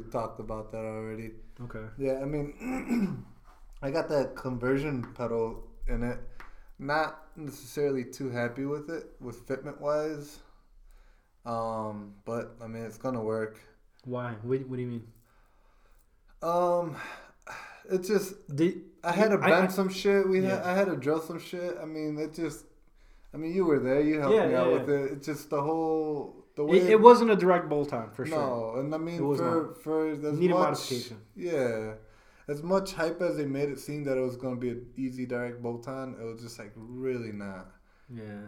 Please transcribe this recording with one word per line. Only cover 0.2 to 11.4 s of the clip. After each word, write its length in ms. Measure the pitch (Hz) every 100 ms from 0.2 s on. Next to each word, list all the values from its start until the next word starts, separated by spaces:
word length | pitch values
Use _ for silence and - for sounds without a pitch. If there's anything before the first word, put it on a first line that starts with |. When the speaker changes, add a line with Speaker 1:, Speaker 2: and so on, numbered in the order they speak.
| 110 -
Speaker 1:
about 320 | 110 110 107
that 140 | 110 110
already. 460 | 110 110 110 113 - - -
Speaker 2:
Okay. 220 | 120 110 110 135
Speaker 1:
Yeah, 220 | 135 131
I 40 | 139
mean, 280 | 147 143 -
<clears throat> 680 | 247 262 - 233 185 127 - - - - - -
I 100 | 139
got 180 | 156 -
that 260 | 147 127 -
conversion 680 | 131 120 123 139 151 131 117
pedal 500 | - 117 117 113 113 - - -
in 160 | 117
it. 160 | 120 120 - - - - - -
Not 400 | 139 156 151 - - -
necessarily 680 | 147 123 - 151 143 135 123
too 240 | - 131
happy 360 | 120 120 127 139
with 240 | 147 147
it, 160 | 165 - -
with 280 | 127 117 -
fitment 320 | 131 147 -
wise. 580 | 143 151 156 147 143 - - - _ - - - - _ _ _